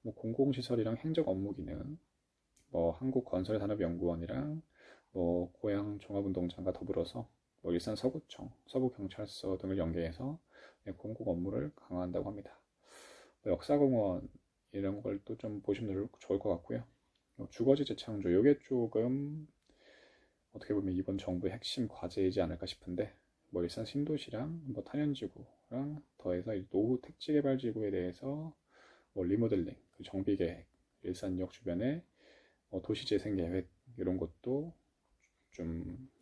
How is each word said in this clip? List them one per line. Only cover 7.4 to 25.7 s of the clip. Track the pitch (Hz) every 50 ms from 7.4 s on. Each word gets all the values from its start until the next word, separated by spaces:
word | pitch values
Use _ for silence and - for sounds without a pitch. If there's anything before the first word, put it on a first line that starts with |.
| _ _ _ _
뭐 | - 87 87
일산 | 87 - - -
서구청, | - - 131 - 156 - - - - - 90 - _ _
서부경찰서 | - - 131 131 113 - - 101 92 - - 107 101 - - - 101 92
등을 | 92 - 95 95
연계해서, | 98 85 82 82 85 82 80 80 - 127 135 156 - _ _ - - - - - _ -
예, | -
공공 | 92 - - 107 117 - -
업무를 | 101 85 87 90 98 107 123 143 151 -
강화한다고 | - - - 92 90 90 90 87 90 92 -
합니다. | - 101 98 - - - _ _ _ _ _ - - - - - - - - - _ _ -
뭐 | 107 87
역사공원, | - - - 147 147 143 135 127 113 104 95 90 90 - - - - _ _ _ _ _ _ -
이런 | 98 98 95 98 101
걸 | 107 101 101 101 -
또 | - 107
좀 | - - 110 104 101
보시면 | - - 101 110 117 104 95
좋을, | 95 104 - - -
좋을 | - - 90 98
것 | - 104
같고요. | 87 85 - - 117 120 117 - _ _ _ _ _ _ _ _ _
어, | - 110 -
주거지 | - - 117 135 139 147 139
재창조, | - 107 - - 110 110 101 95 87 87
요게 | 98 120 147 143 -
조금 | - - 135 123 117 110 - 110 113 123 131 139 143 147 151 156 151 - _ _ _ _ - _ - - - - - - _ _ _ _ _ _ _ _
어떻게 | - 101 - - 104
보면 | 101 98 95 92
이번 | 92 95 - 98
정부의 | 95 - 95 90 90 87 92 98
핵심 | 120 - - - 131 117
과제이지 | 104 - - - 90 - 104 95 92 98 101
않을까 | 87 80 80 80 95
싶은데, | 90 - - - 90 90 90 107 110 - _ _ _ _ _ _ -
뭐 | - 87 87
일산 | 85 - 113 110
신도시랑 | - - 143 147 151 156 139 - - - 107 135 156 165 165 151
뭐 | 135 - - -
탄현지구랑 | - - 147 151 147 139 - 110 92 - - 117 - - _ _ -